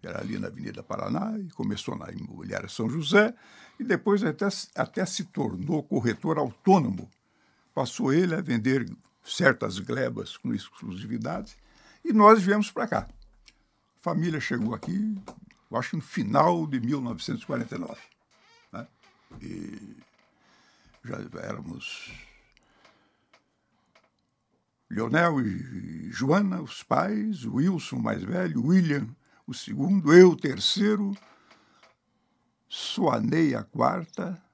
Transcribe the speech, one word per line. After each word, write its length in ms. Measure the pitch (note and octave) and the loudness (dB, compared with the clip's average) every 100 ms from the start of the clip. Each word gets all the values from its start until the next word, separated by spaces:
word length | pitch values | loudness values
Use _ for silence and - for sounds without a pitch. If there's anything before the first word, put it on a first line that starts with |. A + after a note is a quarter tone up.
que 60 | F2+ | -8
era 140 | - | -8
ali 180 | - G#2 | -6 -6
na 80 | G2 | -8
Avenida 360 | - G2 - | -10 -12 -12
Paraná, 560 | - - G2 C3 G#3 A3 | -10 -8 -4 -4 -6 -6
e 120 | F#3 | -10
começou 440 | - G#2 G#2 - | -8 -6 -6 -8
na 160 | - E2+ | -10 -10
Imobiliária 600 | F#2 - - - F#2+ - | -14 -14 -14 -10 -10 -10
São 180 | - A2+ | -6 -6
José, 460 | C#3+ D3 G3+ G#3+ A#3+ - - - _ | -4 2 4 4 0 -20 -20 -20 _
e 60 | |
depois 400 | D4 F3+ G#3 G3+ | -2 -2 2 0
até, 240 | G3 D3 G3 - - | 0 -2 -4 -4 -12
até 300 | - - - | -6 -4 -2
se 200 | F#3 - | -4 -6
tornou 580 | F#3 - C3 F#2 C#3+ D#3+ | -8 -6 -6 -4 -4 -4
corretor 560 | C#3 - A#2 G#2+ D#3 D#3 | -2 -2 0 -2 -2 -2
autônomo. 720 | C3+ - - F#3+ B2 F#2 - _ _ _ _ _ _ | -2 -2 6 6 6 -4 -10 _ _ _ _ _ _
Passou 380 | - B2+ - - | -6 -6 -2 0
ele 220 | C#3+ F3+ | 2 2
a 60 | D#3 | 0
vender 500 | - A#2+ A2 C3 A#2 - _ _ | -2 0 2 0 -2 -10 _ _
certas 560 | - - D#3+ B2 A2+ F#2+ | -12 2 2 2 -2 -6
glebas 580 | F#2 B2 B2 A2+ F#2+ - | -6 -4 -4 -6 -10 -10
com 180 | - | -6
exclusividade, 1040 | A2 - - - F#2 G#2+ A#2+ - E3+ G3+ - _ _ - - | -6 -6 -16 -12 -12 -8 -8 -6 -8 -10 -18 _ _ -20 -12
e 80 | E4 | 0
nós 300 | G#3+ G#3 A3 | 8 10 10
viemos 280 | F#3 G#3 G#3 | 6 0 0
pra 180 | - A#3 | -4 -2
cá. 200 | A#2 - | -2 -4
A 920 | - - _ _ _ _ _ _ _ | -16 -20 _ _ _ _ _ _ _
família 380 | - E3+ E3+ D#3 | -6 -2 -2 -2
chegou 340 | - B2 A3 | -4 -4 -4
aqui, 400 | A#3 - F3+ G#3+ G3+ G3 - - _ _ | -6 -6 -4 -4 -6 -12 -20 -20 _ _
eu 60 | A2+ | -6
acho 140 | - | -4
que 60 | E3 | -6
no 60 | |
final 640 | - - G#2 C3 D#3 F3 D#3 | -8 -6 0 4 4 2 -2
de 140 | C3 | -4
mil 200 | A#2 C#3+ | -2 -4
novecentos 420 | B2 G2+ - - | -4 -8 -8 -8
e 40 | - | -6
quarenta 300 | C3+ A#2 - | -6 -6 -10
e 20 | |
nove, 220 | E2+ - - _ _ _ _ _ _ | -12 -14 -20 _ _ _ _ _ _
né? 160 | F#2+ A#2+ _ _ _ _ - | -16 -16 _ _ _ _ -20
E 560 | - F2+ F2 G#2 - - - _ _ _ _ _ _ _ _ _ | -14 -12 -12 -14 -18 -20 -20 _ _ _ _ _ _ _ _ _
já 120 | A#2 - - - | -12 -12 -10 -12
éramos 680 | - - - - - - - - - - _ _ _ _ - _ _ _ _ _ _ _ _ _ _ _ _ _ _ _ _ _ _ _ _ | -10 -10 -12 -14 -14 -14 -16 -18 -20 -20 _ _ _ _ -20 _ _ _ _ _ _ _ _ _ _ _ _ _ _ _ _ _ _ _ _
Leonel 520 | F#2 A2+ D3 E3+ D3 | -4 0 4 4 2
e 720 | A#2 F#2 - - E2+ D#2+ - | 0 -4 -8 -10 -10 -12 -10
Joana, 500 | A#2 C3+ F3 G3+ F3+ | -4 2 2 2 -2
os 220 | C#3+ - | -8 -14
pais, 640 | - D#3+ F3+ G#3+ G#3+ F#3+ | -2 0 2 -2 -4 -4
o 100 | A2+ | -4
Wilson, 440 | A#2+ E3 F3+ - B2+ | 0 0 0 -4 -4
mais 260 | A2 G#2 | -2 -2
velho, 420 | F#2 F#2 F2+ D#2+ C#3 | -4 -4 -2 -2 4
William, 420 | F#3 E3 C#3+ A2+ B2 _ _ - | 4 4 0 -4 -12 _ _ -14
o 80 | |
segundo, 580 | B2 - C#3 C#3+ G3 D3+ | -12 -10 -4 0 2 10
eu, 180 | E3+ F#3 | 12 12
o 60 | D#3 | 10
terceiro, 800 | D3+ C3 - - G3+ G#3+ G3+ G3 - - _ - _ _ - _ _ _ _ _ _ _ _ | -2 -2 -2 2 2 2 -2 -6 -14 -20 _ -20 _ _ -20 _ _ _ _ _ _ _ _
Soanei, 840 | - - - F3 A#2+ A2 D3+ D#3+ | -10 -8 0 2 2 2 2 2
a 80 | A#2+ | 0
quarta 800 | G#2+ - A#2+ - E3 - F3+ F3+ _ | -6 0 2 2 -6 -8 -8 -8 _